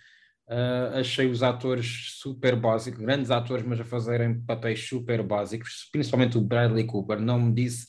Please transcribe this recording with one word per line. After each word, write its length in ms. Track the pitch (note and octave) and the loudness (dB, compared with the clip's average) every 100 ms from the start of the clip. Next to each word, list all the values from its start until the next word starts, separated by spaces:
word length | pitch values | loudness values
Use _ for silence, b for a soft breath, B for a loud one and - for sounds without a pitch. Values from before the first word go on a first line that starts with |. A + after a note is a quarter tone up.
| b b b b - | b b b b -8
Eh, 460 | A#2 B2 B2 B2+ C3 | -4 -2 0 -2 -2
achei 300 | B2+ - C3 | -2 0 2
os 140 | A#2+ B2+ | 4 2
atores 720 | A#2+ B2+ B2+ A#2+ - - - | 2 -2 -2 -2 -6 -12 -12
super 360 | C#3 C3 C3 A#2+ | -10 -2 2 2
básicos, 420 | A2+ A2 A#2+ A#2+ | 4 2 0 -6
grandes 300 | A2 C#3+ A#2+ | -2 0 2
atores, 340 | A#2+ A#2+ B2+ A2+ | 0 0 -2 -2
mas 140 | A2+ | -4
a 40 | A#2 | -2
fazerem 560 | B2 A2+ A#2+ A#2 A2+ | -4 -2 0 2 0
papéis 480 | - A#2 A#2 G#2+ - | -2 -4 -2 -4 -4
super 340 | C3 A#2+ A#2 | -6 -2 -2
básicos, 680 | G2 G#2 G2+ A2+ A#2+ - - | 0 -2 -2 -6 -10 -14 -6
principalmente 440 | D3 C#3 B2+ B2 A#2+ | -2 0 4 4 4
o 40 | |
Bradley 440 | G2+ A#2+ A#2+ A2+ A2+ | 2 4 4 4 0
Cooper, 340 | G#2 F#2+ G#2 | -2 -2 -2
não 180 | A2 B2 | 0 2
me 140 | A#2+ A#2 | 4 2
disse 320 | B2 A#2+ | 0 -2